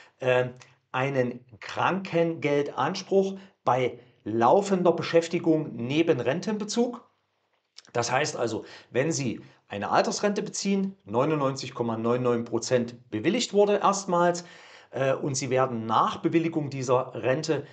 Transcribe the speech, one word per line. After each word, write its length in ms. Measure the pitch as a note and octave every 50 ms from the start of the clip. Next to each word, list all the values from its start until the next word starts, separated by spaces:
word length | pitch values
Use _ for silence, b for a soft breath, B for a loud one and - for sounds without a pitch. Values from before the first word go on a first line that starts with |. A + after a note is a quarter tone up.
| B B B B
ähm, 340 | B2+ B2+ B2+ B2+ B2+ B2+ - - B B B B _ _
einen 540 | - B2+ C3 C#3 C#3 C3 B2 A#2+ - B2 - _ - -
Krankengeldanspruch 1800 | - - - A#2+ A#2+ C3+ E3+ G3 F#3+ F#3 E3 E3+ E3+ E3+ E3 D#3+ A#2+ C#3+ C#3+ C#3+ C#3+ C#3+ - - C3 D#3 F#3+ F#3+ - - F#3+ G3 F#3+ G3 F#3+ B B B B B -
bei 360 | C3 B2 C3 B2+ A#2 B B B B B B B
laufender 680 | G2+ A2 A2+ A#2 B2 D#3 G3 G3 G3 F#3+ F3+ F3 F3
Beschäftigung 800 | E3+ E3+ C#3+ - - E3 E3+ - - E3+ - E3 D#3+ D#3 - B2 A2+
neben 440 | A#2 A#2 B2 C#3+ D#3 E3 E3 D#3 B2+
Rentenbezug. 920 | - A#2+ C#3+ F3+ - A3 G#3+ G3+ G#3 G3+ - A#3 A#3+ B3+ A#3+ - - _ _ _ _ _ _ _ _ _ _ _ _ _ _ - _ _ -
Das 180 | B2 A#2+ -
heißt 240 | B2 C3+ D3+ - -
also, 300 | - B2 A#2 A2 G2+ B B B B B B
wenn 220 | - A#2 C#3+ D#3+ D#3+
Sie 280 | C3 C#3 A#2+ - - B B B B B -
eine 220 | G2+ G2+ G#2 E2
Altersrente 520 | F#2+ D#3 G3 A3+ G#3 - - G#3 G3+ G#3+ F3+
beziehen, 540 | E3 - - - G3 G3 G3 F#3+ G3 - _ -
neunundneunzig 680 | G2+ G#2 A#2+ C3+ D#3 D#3 D3 C#3 C3+ C3+ C3 - B2+ -
Komma 220 | - B2 A#2 A2+
neun 260 | A2+ A2+ A#2 A#2+ B2+
neun 220 | B2+ B2 A#2+ A#2 A#2
Prozent 640 | - A2+ A#2 - - B2+ B2 B2 A#2+ - - - -
bewilligt 440 | - D#3 G#2+ E3 G#3 B3+ - - G3
wurde 240 | G3+ G#3 G3+ G3+
erstmals, 640 | - - F#3 G3 F#3+ - - F3+ E3+ F3 F3 F3 F3 B B B B B B B B B B
äh, 220 | - B2+ C3+ C3+ C3+
und 220 | - - D3+ C3
Sie 140 | C3+ C#3 B2
werden 360 | B2+ C3 C3 C3 A#2+ A2+ A2
nach 320 | A2+ A2 B2+ E3 G#3+ -
Bewilligung 520 | - - E3 C#3 E3+ D#3+ E3 D#3+ D#3+ D3 C3
dieser 440 | C3 C3+ B2+ B2+ B2+ B2+ B2+ - -
Rente 520 | B2 G2+ B2 C3 D3+ D#3 D#3+ D3+ C3+ B B